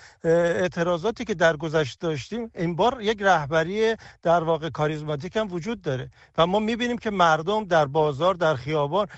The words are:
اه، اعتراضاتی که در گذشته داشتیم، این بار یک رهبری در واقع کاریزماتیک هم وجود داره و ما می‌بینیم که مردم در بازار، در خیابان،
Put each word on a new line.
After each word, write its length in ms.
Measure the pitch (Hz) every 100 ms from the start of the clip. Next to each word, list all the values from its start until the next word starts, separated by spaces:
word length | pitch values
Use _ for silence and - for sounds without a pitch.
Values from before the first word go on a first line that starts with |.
| - _
اه، 80 | 165
اعتراضاتی 920 | 170 175 175 180 175 170 175 202 233 226
که 80 |
در 240 | 170 165 151
گذشته 500 | 160 156 131 - 170
داشتیم، 440 | 147 - 226 226 -
این 200 | 170 165
بار 260 | 226 262
یک 200 | 208 214
رهبری 760 | 196 196 131 160 165 208 220 220 - -
در 200 | 170 170
واقع 260 | 160 160 156
کاریزماتیک 680 | 131 151 151 151 147 180 220
هم 180 | 214
وجود 280 | 175 180 220
داره 280 | 160 131 135 - _ -
و 100 | 170
ما 120 | 202
می‌بینیم 380 | 214 233 247 240
که 140 | 214
مردم 540 | 196 175 156 165 214 196
در 200 | 170 143
بازار، 500 | 156 151 135 180 185
در 200 | 165 131
خیابان، 520 | 127 151 143 185 196